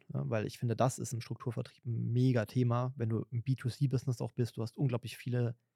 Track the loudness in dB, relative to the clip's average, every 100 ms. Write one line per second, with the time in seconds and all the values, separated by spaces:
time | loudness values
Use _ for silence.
0 | -6 -6 -2 -2 -2 -2 -2 2 2 2
1 | -4 -6 -8 -6 -6 -4 -4 -6 -6 -2
2 | 0 4 4 4 2 2 4 4 0 -2
3 | 0 0 -2 -4 -2 -2 -2 0 0 2
4 | 0 -2 -4 -2 -2 -2 -6 0 0 0
5 | -4 -8 -2 0 0 -4 _